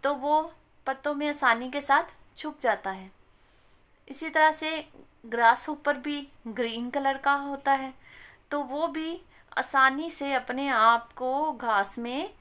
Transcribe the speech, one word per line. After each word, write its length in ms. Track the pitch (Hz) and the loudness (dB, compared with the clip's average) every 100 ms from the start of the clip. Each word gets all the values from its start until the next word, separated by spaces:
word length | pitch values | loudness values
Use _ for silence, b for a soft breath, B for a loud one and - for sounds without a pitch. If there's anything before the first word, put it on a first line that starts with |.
तो 100 | 277 285 | -2 -2
वो 260 | 277 302 320 - _ _ - | 0 0 0 -12 _ _ -8
पत्तों 260 | 262 294 285 | -4 -4 -2
में 120 | 294 | -4
आसानी 400 | 294 262 226 254 | 0 2 2 0
के 100 | 285 | -6
साथ 320 | 285 277 - - _ - | 2 2 2 -12 _ -12
छुप 220 | 302 302 | -12 -4
जाता 300 | 247 202 196 | -2 0 -4
है। 200 | 190 190 _ _ b b b b b b _ - | -10 -12 _ _ b b b b b b _ -14
इसी 220 | 269 320 | -10 -4
तरह 220 | 311 311 | 4 4
से 340 | 311 311 320 302 - - _ 233 | 4 -4 -6 -10 -20 -20 _ -8
ग्रासहॉपर 720 | 233 233 247 - 294 - 294 | 4 6 6 0 -4 -2 -2
भी 300 | 294 294 277 - 233 | -2 -6 -8 -16 -12
ग्रीन 420 | 214 233 226 240 | -4 -4 -4 -4
कलर 280 | 277 269 269 | -2 0 0
का 160 | 285 285 | 0 0
होता 380 | 285 277 277 | -2 -6 0
है 200 | 269 269 262 B B B B _ | 0 0 -12 B B B B _
तो 100 | 294 | -6
वो 240 | 269 277 330 | -4 -4 -4
भी 340 | 285 320 339 - b b - | -4 -6 -8 -14 b b -8
आसानी 520 | 262 269 262 269 330 | -2 4 4 2 -6
से 220 | 311 277 | -6 -2
अपने 340 | 262 254 254 277 | -2 -2 -4 -2
आप 420 | 247 220 233 233 | 4 6 4 0
को 380 | - 254 269 311 | -8 -4 -2 -2
घास 440 | 254 240 208 196 - | -4 0 0 0 -4
में 340 | 240 262 381 - | -6 -6 -8 -12